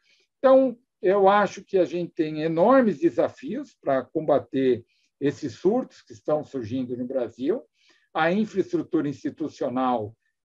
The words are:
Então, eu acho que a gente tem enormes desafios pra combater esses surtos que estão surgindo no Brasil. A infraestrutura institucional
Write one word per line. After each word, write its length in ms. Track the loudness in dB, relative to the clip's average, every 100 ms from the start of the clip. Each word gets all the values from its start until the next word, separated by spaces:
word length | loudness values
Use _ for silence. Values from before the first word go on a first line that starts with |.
| _ _ _ _
Então, 400 | 4 6 4 -2 _ _
eu 260 | 0 4 4
acho 360 | 4 2 -4
que 160 | -2 0
a 60 | 0
gente 280 | -2 -6
tem 280 | -4 -6 -4
enormes 580 | -4 2 4 4 4 2
desafios 760 | 0 0 -2 -4 -10 -10 -12 _
pra 220 | -2 -2
combater 800 | -2 -6 0 0 0 -2 0 0 -4 _ _ -6
esses 340 | -6 -4 -10
surtos 500 | -4 -2 -2 -4 -14
que 100 | -20
estão 300 | -12 -4 -4
surgindo 520 | -4 -10 -6 -6 -6 -8
no 120 | -6
Brasil. 560 | -6 -6 -6 -4 -4 -6 _ _ _ _
A 180 | -2 0
infraestrutura 800 | 0 -2 -4 -2 -4 -2 -2 -2
institucional 1080 | -6 -10 -8 -10 -6 -6 -2 -2 -2 -4 -12 _ _